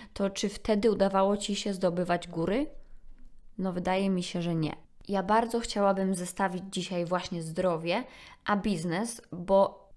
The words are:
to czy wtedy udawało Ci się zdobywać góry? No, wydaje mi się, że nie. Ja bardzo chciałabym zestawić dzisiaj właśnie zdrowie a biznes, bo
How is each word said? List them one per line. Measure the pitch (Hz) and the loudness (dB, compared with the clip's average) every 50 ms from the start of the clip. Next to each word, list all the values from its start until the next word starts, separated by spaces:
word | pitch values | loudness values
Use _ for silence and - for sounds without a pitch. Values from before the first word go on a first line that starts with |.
| - - - | -18 -12 -4
to | - 196 196 | -2 -2 -2
czy | 196 - - 202 | 0 -2 -2 -4
wtedy | - - - - 214 208 208 226 | -4 -2 0 0 2 4 4 4
udawało | 202 - 196 196 196 196 190 196 202 | 4 4 4 4 4 4 4 4 2
Ci | 202 - - 202 | 0 -2 -4 -4
się | 196 - 208 196 | -4 -4 -4 -2
zdobywać | 180 190 180 170 180 180 175 175 175 175 180 | 0 0 0 2 0 0 0 0 -2 -2 -4
góry? | 165 165 165 180 196 254 302 311 - - - - - - - - - - - - - - - - - - | -6 -2 -2 0 0 0 -2 -2 -6 -10 -16 -16 -16 -16 -16 -16 -16 -16 -16 -18 -18 -18 -18 -14 -8 -6
No, | 185 190 175 | -4 -4 -2
wydaje | 180 175 185 185 190 196 196 | -2 0 0 2 2 2 2
mi | 190 185 180 | 2 0 -2
się, | - - 175 170 | -2 -4 -2 -2
że | 175 170 | 0 0
nie. | 165 160 151 - - - - - - - - | 0 0 -2 -2 -6 -14 -20 -20 -16 -8 -4
Ja | 202 190 185 | -2 0 2
bardzo | 185 214 226 233 233 - 233 | 4 4 4 4 2 0 -2
chciałabym | 233 - - 208 202 196 196 190 190 190 190 | -2 -2 0 2 4 4 4 4 2 0 0
zestawić | 175 180 180 - - 196 185 180 180 185 196 | 0 -2 -4 -2 -2 -2 0 -2 -4 -8 -6
dzisiaj | - 196 180 - 190 175 175 | -6 -6 -6 -4 -2 -4 -2
właśnie | 165 180 180 175 - 180 170 165 | 0 0 -2 -2 -4 -6 -6 -6
zdrowie | 160 160 185 185 185 170 160 165 165 180 226 254 - - - - - - - - | -6 -2 0 0 2 0 0 0 0 0 0 -2 -6 -12 -20 -20 -20 -20 -8 -2
a | - 208 | 0 0
biznes, | 202 180 220 196 160 160 180 165 180 226 233 - - - _ - | 0 2 0 0 0 0 -2 -2 -2 -2 -4 -6 -10 -14 _ -12
bo | 175 175 190 196 196 196 196 - - - - - | -8 0 4 6 6 6 4 2 -4 -20 -20 -20